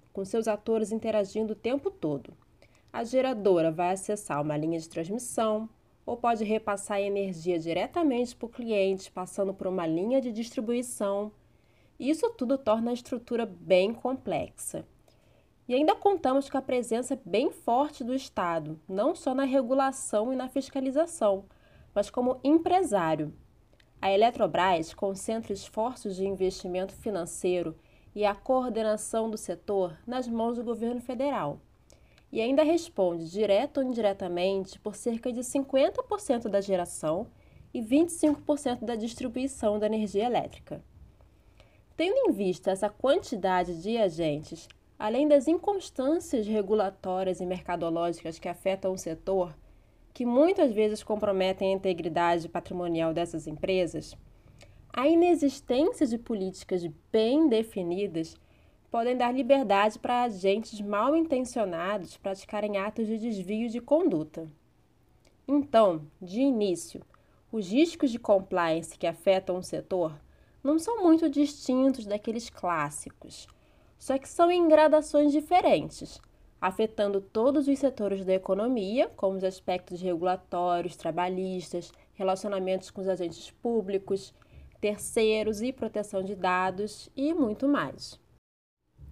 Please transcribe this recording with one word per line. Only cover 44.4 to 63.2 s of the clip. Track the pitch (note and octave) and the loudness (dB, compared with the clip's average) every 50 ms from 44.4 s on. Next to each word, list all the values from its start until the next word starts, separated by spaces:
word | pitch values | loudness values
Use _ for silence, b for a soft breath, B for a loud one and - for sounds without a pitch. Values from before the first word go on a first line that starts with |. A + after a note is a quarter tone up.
| D#3 - - D#3+ - - - _ _ _ _ _ | -6 -10 -14 -16 -18 -20 -20 _ _ _ _ _
além | - G#3+ A3+ B3 D4 D4+ | -6 -2 0 2 4 6
das | D4 C#4+ A#3+ D4+ | 6 6 6 4
inconstâncias | E4 F#4 - - G4+ G4 F4+ - - - B3+ C4+ D#4+ F4+ E4+ - - B3 G#3 G3+ | 2 2 2 0 -2 -2 -4 -8 -8 -4 0 0 0 0 -2 -2 -2 -2 0 0
regulatórias | A3 G#3+ G3+ F#3 G#3+ G#3+ G3+ G3 G3 - - F#3+ F#3 F#3 F#3+ F#3 F#3 F3+ | 0 -2 0 2 2 2 2 0 -2 -6 -6 -4 -2 -2 0 -2 -2 -2
e | F#3 | -4
mercadológicas | F3+ F#3 F3+ - - F3 E3+ E3+ E3 E3 E3+ E3+ F3 E3+ E3+ - F#3+ E3 - | -4 -4 -6 -4 -6 -4 -2 -2 -2 0 0 -2 -2 -4 -4 -8 -10 -10 -8
que | - F#3+ | -8 -10
afetam | F3 F3 - G3 F#3+ G3 G3 F#3+ F#3 | -10 -4 -2 -2 -2 0 -2 -4 -4
o | F#3 | -4
setor, | - E3+ D#3+ D#3+ - - F#3+ F#3+ F3+ E3+ D3+ - b b b b b b b b b b _ | -6 -8 -8 -8 -4 -2 0 0 0 -2 -4 -14 b b b b b b b b b b _
que | - B3 | -4 -2
muitas | A#3+ A#3+ B3+ D4 E4+ G4 - E4 C4+ | 0 4 4 6 4 6 4 2 2
vezes | G#3+ G#3 G#3+ G#3+ G#3+ G#3 - | 4 2 2 2 0 -4 -4
comprometem | - G#3+ G#3 G#3 G#3 G3 F#3+ F#3+ F#3 F#3+ F#3+ G3+ F#3+ F#3+ | -4 -4 -2 0 0 2 2 2 0 0 0 0 0 0
a | |
integridade | F#3+ F#3+ F#3+ F3+ E3 E3 F3 D#3 F3 E3+ E3+ E3+ F3 D#3+ E3 | 0 0 -2 -2 -2 -4 -4 0 2 2 2 2 2 0 -4
patrimonial | - F3 E3+ - F#3 F3+ F3 F3 E3+ E3 E3 E3 D#3+ | -8 -10 -8 -6 -6 -6 -4 -2 0 0 0 0 0
dessas | E3+ E3+ E3+ - D#3+ D3+ E3 | 0 -2 -2 -4 -8 -8 -8
empresas, | D#3 D3 - - F#3+ F#3 F3+ D#3+ - D#3 D3+ - - - - - b b b b b b b b b b b b - | -10 -6 -2 0 2 2 2 0 -2 -6 -10 -10 -16 -20 -20 -20 b b b b b b b b b b b b -6
a | - B3+ D4 | 0 4 6
inexistência | E4 E4+ E4+ F4+ F4 C#4+ C#4+ C#4 C4 - - - B3+ B3 D4+ F#4 B4 - D#4 A#3 | 6 6 8 6 6 4 4 0 0 -2 -4 -2 2 2 2 2 2 0 0 0
de | A3+ A3+ | 0 -4
políticas | - - A#3 G#3 F#3+ F#3+ F#3 - - - F#3+ F#3 E3+ E3+ D3 - _ _ | -4 -4 -4 -2 -2 -4 -6 -8 -6 -4 -4 -2 -2 -4 -10 -10 _ _
bem | - A3 A3 A3+ B3+ D4+ E4 D4+ | 0 2 4 4 4 4 6 6
definidas | A3+ A3 A3+ A3+ - G#3 F3+ E3+ F3 F#3 G3+ G3 D#3+ E3 D#3+ D#3+ - b b b b b b b b b b _ | 4 4 2 0 -4 -4 -4 -2 -2 -2 -2 -2 -2 -4 -4 -6 -8 b b b b b b b b b b _
podem | - A#3 A3+ A#3+ B3+ B3+ | -4 -2 0 0 0 2
dar | A#3+ A#3+ B3 | 0 0 0
liberdade | C4 C#4 A#3 C#4 C#4 C4+ G3+ G3+ G3 G3+ A3 G#3+ - | 0 4 6 6 6 6 4 4 4 4 4 2 0
para | - B3 B3 B3 B3 | -4 -2 0 2 0
agentes | B3 G#3+ F#3 F3+ F#3+ G3 G#3+ A3 - - G3+ | 0 -2 0 2 2 2 2 0 -6 -10 -10
mal | G#3 G3+ G#3 G3+ A3 C4 D4+ E4 | -6 -2 0 0 2 4 4 2
intencionados | E4 D#4+ C#4 B3+ B3+ A#3+ - C4 G#3+ F#3+ F3 E3 F3 F#3 G#3 G#3 F3 D#3 - | 2 2 0 0 -2 -2 -2 -2 -2 -2 -2 -4 -4 -2 -4 -4 -6 -8 -16
praticarem | - - G3 G3 F#3+ - - - G#3 G#3 G#3 G#3 G3 | -10 -8 -8 -8 -8 -10 -8 -6 -4 -4 -2 -2 -2
atos | F#3+ G#3+ G#3+ - A3+ G#3+ | -4 -4 -4 -4 -2 -2
de | A3 | -2
desvio | A3 | -4